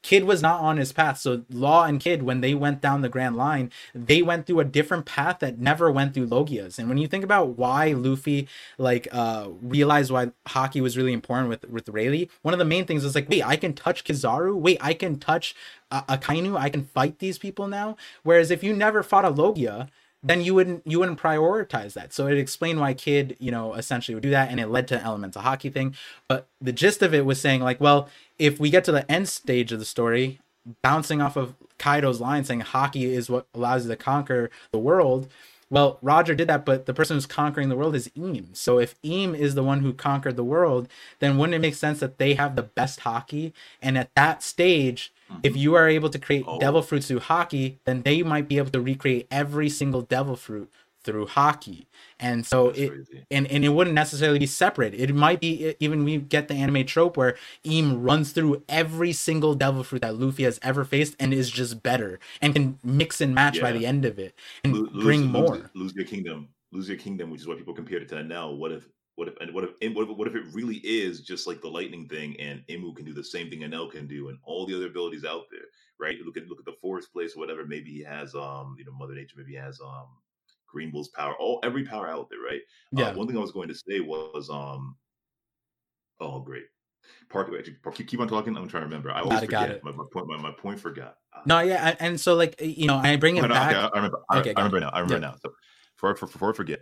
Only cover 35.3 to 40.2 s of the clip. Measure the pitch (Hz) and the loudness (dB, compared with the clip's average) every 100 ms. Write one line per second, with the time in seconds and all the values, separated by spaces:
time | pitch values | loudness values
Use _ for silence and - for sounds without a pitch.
35.3 | - - _ _ 135 143 - 131 156 165 | -16 -20 _ _ 4 4 2 4 4 4
36.3 | 151 160 147 147 131 135 131 156 151 135 | 2 2 2 2 0 0 0 2 0 -2
37.3 | - 151 147 135 127 156 147 117 139 180 | -2 -2 0 -2 0 0 -2 -4 -8 -6
38.3 | 135 85 95 - 123 120 - 151 185 190 | -6 -10 -6 4 4 4 -4 -4 -2 -2
39.3 | 156 143 139 135 139 139 127 143 139 | 0 0 2 2 2 0 -2 -2 0